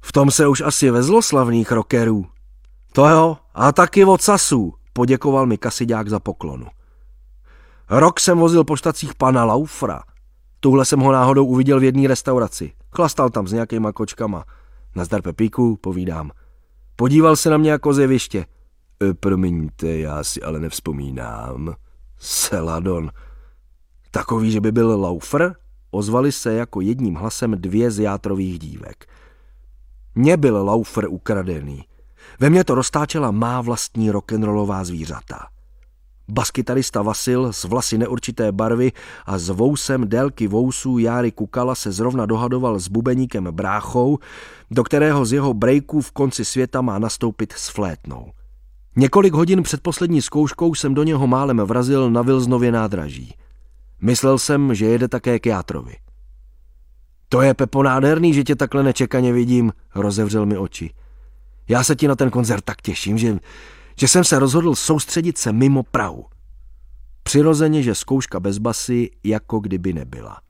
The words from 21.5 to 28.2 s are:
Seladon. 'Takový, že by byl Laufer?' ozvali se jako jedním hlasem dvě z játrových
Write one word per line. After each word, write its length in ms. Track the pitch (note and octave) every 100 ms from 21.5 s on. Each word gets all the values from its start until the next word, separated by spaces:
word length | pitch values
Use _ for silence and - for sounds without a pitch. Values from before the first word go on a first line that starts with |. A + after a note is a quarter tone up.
| B1+ D#2+ - - - - -
Seladon. 920 | - - - G2 E2 E2 F2+ F2 D#2+ - - - - _ _ _ _ _ _
'Takový, 400 | - - A2+ A2
že 100 | G#2+
by 120 | G#2+
byl 280 | A2 A2+ G#2+
Laufer?' 540 | F#2+ F2 - - F3 F#3 - - _
ozvali 420 | G2 G#2 A#2 C#3
se 220 | C3+ A#2+
jako 260 | A2 A#2+ G#2
jedním 340 | F#2+ B2 A#2+
hlasem 400 | D#2+ G#2 - A#2 G#2
dvě 320 | F2+ G2+ A#2+
z 80 | G#2
játrových 600 | G#2+ G2